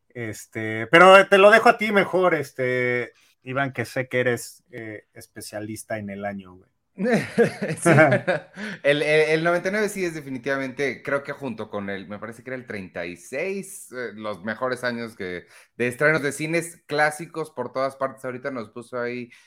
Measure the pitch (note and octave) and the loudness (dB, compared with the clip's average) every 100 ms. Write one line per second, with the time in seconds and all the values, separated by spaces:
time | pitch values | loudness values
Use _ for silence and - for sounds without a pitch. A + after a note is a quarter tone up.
0 | _ A#2+ A2+ G2+ - A2+ A2 A2 A2+ E3 | _ -12 -10 -10 -12 -8 -6 -4 4 8
1 | F#3 F#3+ G3 G3 G3+ A3 A#3 A#3 G#3+ G3+ | 10 10 10 8 8 8 6 4 2 2
2 | F3 F3+ F3+ D#3+ C3 - B2+ B2+ B2 B2 | 2 2 2 0 -4 -4 -2 0 0 -2
3 | A2+ _ _ _ B2+ C3 C#3 C3 A2 C3+ | -6 _ _ _ -8 -4 -4 -4 -6 -6
4 | B2+ B2+ B2 A#2+ - - _ A#2+ A2 G#2 | -4 0 0 -2 -6 -18 _ -16 -14 -14
5 | - A2+ - - - G#2+ G#2+ G#2+ - A2+ | -18 -20 -20 -18 -12 -10 -10 -10 -8 -8
6 | G2+ G2+ G2+ G2+ F#2 F2+ _ _ _ - | -8 -8 -8 -8 -14 -20 _ _ _ -6
7 | G#3+ G#3+ A#2+ - G#3 - - D#3+ E3+ D3+ | 0 0 0 0 0 0 -8 0 4 6
8 | D3+ F#3+ - E3+ - - G#3+ F#3 C#3 D3 | 6 4 0 -4 -6 -14 -12 -2 2 2
9 | D3+ D#3 D3+ D#3+ E3+ F3 F#3 G#3 G3+ G3+ | 4 4 4 2 2 0 0 -2 -2 -2
10 | F3+ D#3+ C#3 C3 C#3 C3+ C3+ B2 C#3 A2+ | -6 -6 -10 -8 -4 -4 -4 -4 -4 -4
11 | - C#3+ C#3+ C#3+ C#3 A2+ G#2+ G#2 G2 G2 | -4 -4 -4 -10 -8 -8 -8 -8 -6 -8
12 | F#2+ G2+ G#2+ A2+ B2 C3 B2 G#2 F2+ F2+ | -10 -12 -14 -14 -12 -12 -10 -12 -10 -10
13 | F2 F2 - C#3 F#3 G3 F#3+ - - B2+ | -10 -10 -10 -6 -6 -6 -10 -16 -14 -10
14 | A#2 G#2 G#2+ G2 G#2 A2 B2+ B2 B2 A#2 | -10 -8 -10 -8 -8 -6 -6 -4 -6 -6
15 | A2+ A2 F#2 F2 - - _ - A#2+ A#2+ | -8 -10 -8 -10 -12 -20 _ -4 -4 0
16 | D3+ D#3 C#3 C3+ D#3 E3+ E3 - - D3 | 2 2 -2 -6 -4 -4 -4 -10 -6 0
17 | D3+ D3+ E3 D#3+ D#3 - A#2+ C3 C3+ C3 | 0 -2 -10 -10 -10 -8 -8 -4 -4 -4
18 | C3+ A#2+ B2+ B2 C#3 C3 G#2+ B2 A#2 B2 | -6 -6 -12 -10 -8 -10 -12 -14 -12 -8
19 | A#2+ B2 A#2+ - | -6 -8 -12 -18